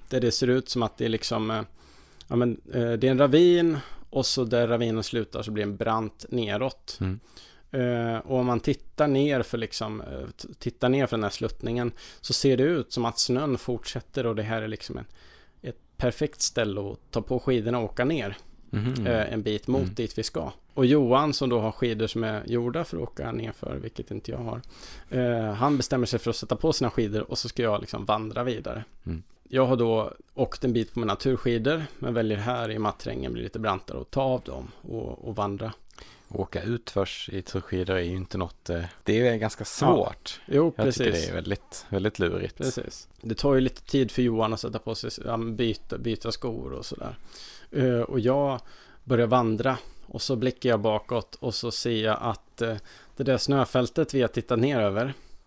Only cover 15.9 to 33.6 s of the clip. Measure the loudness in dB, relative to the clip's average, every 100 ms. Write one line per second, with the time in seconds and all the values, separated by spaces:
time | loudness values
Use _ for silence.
15.9 | -2 -2 0 -4 -2 -2 0 0 -2 -6
16.9 | -10 -6 -6 -2 0 2 2 2 0 -2
17.9 | -2 0 0 -4 -8 -16 -20 -6 -2 0
18.9 | 0 0 0 0 -2 -2 -2 0 0 0
19.9 | -2 -4 -4 -4 -4 -6 -10 -8 4 6
20.9 | 6 8 6 4 2 2 2 0 0 0
21.9 | 0 -2 0 -2 -2 -2 0 0 -2 -4
22.9 | -6 -6 -6 -6 -4 -6 -8 -8 -6 -8
23.9 | -10 -10 -10 -8 -8 -6 -8 -12 -18 -18
24.9 | -16 -6 0 2 0 -2 0 2 2 2
25.9 | 0 0 0 -2 -4 -2 0 2 2 0
26.9 | 2 0 0 -4 -6 -6 -2 0 0 -2
27.9 | -6 0 0 0 -4 -2 -2 -6 -8 -10
28.9 | -12 -8 -8 -8 -20 -2 4 4 6 4
29.9 | 2 0 -6 -12 -2 -2 0 0 2 0
30.9 | -2 -2 0 0 2 2 2 2 0 -4
31.9 | -6 -2 0 0 0 -2 -2 -2 -2 -2
32.9 | -2 -6 -4 -4 -6 -6 -2